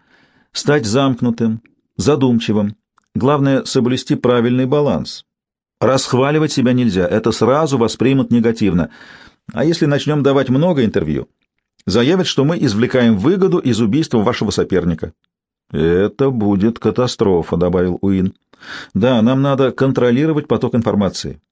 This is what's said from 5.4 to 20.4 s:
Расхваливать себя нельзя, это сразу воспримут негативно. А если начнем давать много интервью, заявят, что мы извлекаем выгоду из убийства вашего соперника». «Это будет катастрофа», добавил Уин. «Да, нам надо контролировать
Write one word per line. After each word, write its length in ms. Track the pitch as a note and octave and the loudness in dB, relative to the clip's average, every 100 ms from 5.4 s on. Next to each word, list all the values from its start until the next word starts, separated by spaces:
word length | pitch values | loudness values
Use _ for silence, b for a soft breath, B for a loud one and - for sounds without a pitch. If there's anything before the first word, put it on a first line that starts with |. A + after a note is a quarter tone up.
| _ _ _ - | _ _ _ -4
Расхваливать 720 | A2 C3 - B2 C#3 D3+ D#3 | 0 0 0 0 2 0 0
себя 220 | - B2 | 0 0
нельзя, 340 | B2+ B2 F#2 F2 | 2 0 0 0
это 240 | G#2+ A#2 | 0 0
сразу 480 | G#2 A2+ C#3 D#3+ C3+ | 0 2 2 0 0
воспримут 520 | A2+ - A#2+ C3+ A#2 | 0 0 0 2 2
негативно. 600 | A#2+ A2+ A2+ G#2 F2 D#2 B B B B B - | 2 2 0 0 0 -2 B B B B B -12
А 140 | - D3+ | -4 -2
если 220 | E3+ D3+ | 0 0
начнем 340 | C#3+ C#3+ D3+ | 0 -2 0
давать 280 | C3+ C#3 B2+ | 2 2 2
много 360 | C3 F3 D3+ A2 | 0 0 2 0
интервью, 420 | - D#2+ C#2 A#1+ _ _ _ _ _ - | 0 -2 -4 -8 _ _ _ _ _ -2
заявят, 400 | F#2+ B2 F#3 F3 | 0 2 2 0
что 180 | - C#3 | 0 0
мы 140 | E3+ | 0
извлекаем 580 | C3+ G2+ A#2 C3 A#2+ A2 | -2 0 0 2 2 2
выгоду 400 | A2 F#3+ F#3+ F3 | 2 2 2 0
из 240 | C3+ G#2+ | 0 0
убийства 380 | A2+ C3 D#3+ A#2+ | 0 0 0 0
вашего 320 | G#2 A#2+ G#2+ | 0 -2 -2
соперника». 640 | G2+ F2+ F2+ E2+ E2 D#2+ - _ _ _ _ _ | -2 -2 0 -2 -4 -8 -14 _ _ _ _ _
«Это 580 | - D#2+ F2 G2+ - C#3 | -2 0 2 0 0 -2
будет 480 | B2+ G#2 G2+ G#2 A#2 | 0 0 0 0 -2
катастрофа», 800 | A2 A2+ B2 - G#2 F2 D#2+ F2 | -2 -2 -2 0 0 0 0 -2
добавил 400 | F2+ F2+ F2+ F2 | 0 0 0 -2
Уин. 340 | G2 F#2+ F#2 - _ B B B B | -2 0 -2 -6 _ B B B B
«Да, 300 | F#2+ A#2 B2 | -2 2 2
нам 180 | A2+ C3+ | 2 2
надо 300 | C#3 C3+ C3+ | 0 2 0
контролировать 760 | - C3+ B2+ B2 A#2+ D#3 D3+ | 0 0 2 2 2 0 -2